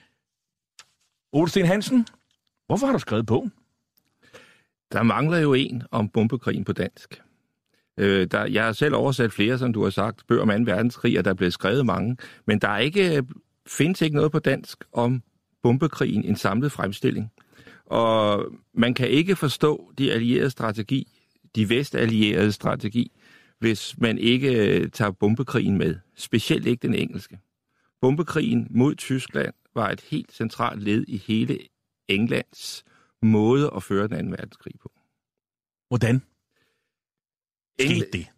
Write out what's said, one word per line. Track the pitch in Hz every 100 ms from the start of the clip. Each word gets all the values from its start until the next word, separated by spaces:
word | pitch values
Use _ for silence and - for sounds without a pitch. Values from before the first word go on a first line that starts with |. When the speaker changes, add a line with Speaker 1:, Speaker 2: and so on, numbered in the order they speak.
| _ _ _ _ _ _ _ - _ _ _ _ _
Speaker 1:
Ole | 143 170
Steen | 202 170
Hansen, | 208 - 254 226 - _ _ _ _ -
hvorfor | 196 277
har |
du | 208
skrevet | - 107 110
bogen? | 123 247 - _ _ _ _ _ _ _ - - _ _ _ _
Speaker 2:
Der | 101
mangler | 113 107 156 170
jo | 147
en | 131 139 117 123
om | 120 104
bombekrigen | 117 113 123 - -
på | 98
dansk. | - 92 - - - _ _ _ _ _ _ _ -
Øh, | 101 98 90
der, | 107 104
jeg | 104
har | 113
selv | 107 147
oversat | 113 131 131 113
flere, | - 104 127
som | 127
du | 107
har | 98
sagt, | 98 107 - -
bøger | 117
om | 107
anden | 101 117
verdenskrig, | 95 120 - 120 92
og |
der | 98
er |
blevet | 90 90
skrevet | - 95 131 117
mange. | 92 104 127 - - -
Men | 107
der | 104
er | 104
ikke, | 139 196 185 147 127 - _ _ -
findes | - 151 190
ikke | 156 147
noget | 156
på | 156
dansk | 151 139 - - -
om | - 120 127 - _ _ _
bombekrigen, | 120 131 160 - 131 104
en | - 107
samlet | 98 107 143
fremstilling. | - 101 104 127 - 110 - _ - - - -
Og | 117 113 110 104 104 - - _
man | - 120
kan | 123 123
ikke | 139 180 185
forstå | 147 - 151 - - -
de | 131
allierede | 113 120 123 131
strategi, | - 117 107 101 139 - _ _ _ _
de | 113 104
vestallierede | 131 143 123 117 110 107 90 104
strategi, | 104 - 92 104 120 - _ _ - _ _
hvis | 113 104 - -
man | 117 107
ikke, | 113 127 135 120 98
øh, | 95 85
tager | - 104
bombekrigen | 92 104 113 127 117 98 95
med. | 82 90 - -
Specielt | - 117 - 156 -
ikke | 120
den | 123
engelske. | - - 98 - - _ _ _ _ _ _
Bombekrigen | 127 151 160 156 113 117 113
mod | 113 139
Tyskland | - - 131 - 143 - - _
var | - 104
et | -
helt | - 151 -
centralt | - 117 - 120 101
led | 101 107 -
i | 104 -
hele | 110 120 - - _ _ _ -
Englands | 98 117 127 - - - - - _ _ _
måde | 110 107 107 139 147 -
at |
føre | - 98 107
den | 80
anden | 98
verdenskrig | 90 - - - -
på. | - _ _ _ _ _ _ _ _ _ -
Speaker 1:
Hvordan | 123 117 131 - _ _ _ _ _ _ _ _ _ _ _ _ _ _ -
skete | 135
Speaker 2:
Engl- | 175 -
Speaker 1:
det? | 87 80